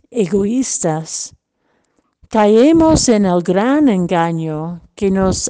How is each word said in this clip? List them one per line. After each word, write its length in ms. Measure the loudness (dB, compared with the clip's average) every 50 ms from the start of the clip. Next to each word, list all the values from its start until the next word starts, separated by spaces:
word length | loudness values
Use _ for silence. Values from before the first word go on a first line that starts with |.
| -20 _
egoístas, 1200 | -6 -4 -4 -2 -2 -2 -2 -2 -2 -2 -4 -4 -6 -6 -4 -4 -4 -6 -8 -10 -12 -14 -14 -14 -18 _ _ _ _ _ _ _ _ _ _ _ _ _ _ _ _ _ _
caemos 800 | _ 0 2 2 4 4 6 6 6 4 4 4 4 2 2 2
en 180 | 2 2 2 2
el 160 | 2 0 0
gran 460 | 0 0 0 0 0 0 2 2 2
engaño 920 | 2 2 0 0 -2 0 0 0 -2 -2 -4 -6 -6 -6 -8 -8 -10 -12 -14 -16 _ _
que 140 | -4 -2 -2
nos 400 | 0 0 0 -2 -2 -4 -6 -10